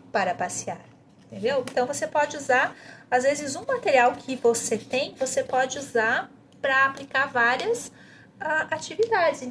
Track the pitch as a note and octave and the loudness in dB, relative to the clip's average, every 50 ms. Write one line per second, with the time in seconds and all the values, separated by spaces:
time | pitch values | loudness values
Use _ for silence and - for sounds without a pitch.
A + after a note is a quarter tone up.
0 | - - - A3 F#3+ F#3 F3 - F3+ F3+ - - - - F3 E3 - - - _ | -16 -4 -2 0 0 0 -2 -2 -4 -4 -6 -8 -8 -8 -10 -10 -14 -20 -20 _
1 | _ _ _ _ - - - G3+ F#3+ A#3+ C#4+ C4+ B3 - - - B3 B3 C#4+ C#4+ | _ _ _ _ -20 -18 -12 -4 -2 0 0 0 -2 0 0 0 0 0 -2 -4
2 | D#4+ D#4 - D4+ D4 D4 D4 D4 C#4 - B3+ B3+ C#4+ E4+ - - - - - - | -4 -2 0 0 0 0 -2 -6 0 2 4 4 4 2 -2 -8 -18 -20 -20 -20
3 | - - - B3+ B3 C4+ D4 C#4+ D4+ C#4+ C4+ E4 G#4+ - C4+ B4 - F#4+ C#4+ B3+ | -4 0 0 2 4 2 2 0 -2 -6 -8 -6 -4 -4 -4 0 2 4 4 6
4 | A#3+ B3 C4+ - - - C4 B3 - A#3 A#3 A3+ - - A#3+ G#3+ - - - B3+ | 6 4 2 0 -6 -8 -6 0 2 2 2 2 0 -2 -4 -4 -4 -4 -4 -4
5 | C#4+ E4+ - - C4 B3+ - C#4+ C4 - - B3+ C4 C4 - D4 C4+ - - A#3 | -4 -4 -4 -6 -4 -2 -2 -2 -2 0 0 0 0 0 -4 -8 -10 -4 -2 0
6 | A3 A3+ B3 D4+ F#4+ - - - - _ _ - - C#4 C4+ C4 C4+ C#4 C#4+ - | 2 2 0 0 -2 -6 -12 -20 -20 _ _ -6 -2 0 4 4 4 2 2 -4
7 | C#4 - - C4+ C#4 C#4 C4 B3 A#3 A#3 B3 C4+ E4+ G#4 A#4 - - - - - | -10 -4 -2 -2 -2 0 2 2 4 4 2 2 0 0 -2 -2 -4 -10 -16 -20
8 | - - - - - - _ - - D#4 - D#4 - - D#4+ D#4 - - E4 D#4+ | -20 -20 -20 -20 -20 -20 _ -8 -4 -2 0 0 0 -2 -4 -6 -6 -8 -2 0
9 | A4 A#4 A4+ G4+ F4 D#4+ - - B3+ B3 | 0 2 4 4 4 2 2 0 -6 -12